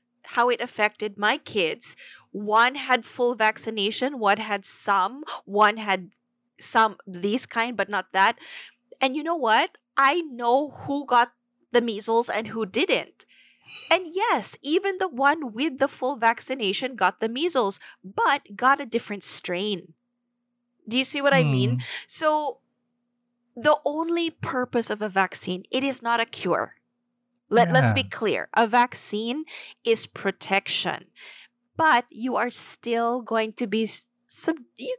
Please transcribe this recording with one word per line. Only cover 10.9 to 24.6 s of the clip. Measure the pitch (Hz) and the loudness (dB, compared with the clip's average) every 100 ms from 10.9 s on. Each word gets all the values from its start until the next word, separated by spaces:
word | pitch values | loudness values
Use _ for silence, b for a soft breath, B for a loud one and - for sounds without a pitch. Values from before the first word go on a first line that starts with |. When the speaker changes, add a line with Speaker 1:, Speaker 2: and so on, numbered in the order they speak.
| 285 277 | -4 2
Speaker 1:
got | 247 247 _ _ _ _ | 2 2 _ _ _ _
the | 247 | 0
measles | 233 208 220 226 240 | 0 -2 0 0 0
and | - 214 | -2 -4
who | 226 202 | -4 -4
didn't. | 214 370 165 - - - B B B B B B | -2 0 0 -2 -12 -20 B B B B B B
And | 339 349 | -2 -2
yes, | 349 453 294 - - | -4 0 0 -2 -4
even | 277 330 392 370 | -2 -2 0 -4
the | 381 | -4
one | 247 277 320 262 | 0 0 0 -2
with | 214 302 262 | -4 -4 -2
the | 277 | -2
full | - 262 262 | -2 -4 0
vaccination | 226 233 - 262 202 196 254 240 | 2 2 -2 -2 -2 0 -2 0
got | 185 - | 0 0
the | 226 | -4
measles, | 240 339 277 196 - B B | -2 -2 0 0 -2 B B
but | 185 302 453 285 - 196 | -10 -2 0 0 -4 -2
got | 254 285 | 2 2
a | 262 | 0
different | 233 - 202 | -4 -4 -2
strain. | - - - 175 208 185 156 _ _ _ _ _ _ _ _ _ - | 2 2 2 -2 -4 -4 -8 _ _ _ _ _ _ _ _ _ -6
Do | 240 | 0
you | |
see | 262 294 | 0 2
what | 277 | 4
I | 269 | 4
mean? | 151 131 123 123 | 4 2 2 0
Speaker 2:
Hmm. | B B B | B B B
Speaker 1:
So, | - 254 302 294 - _ _ _ _ _ _ _ _ _ | -2 0 0 -2 -8 _ _ _ _ _ _ _ _ _
the | - 294 302 | -2 2 2
only | 294 302 330 339 330 | 2 -2 0 0 -2
purpose | - - 262 | -6 -6 -4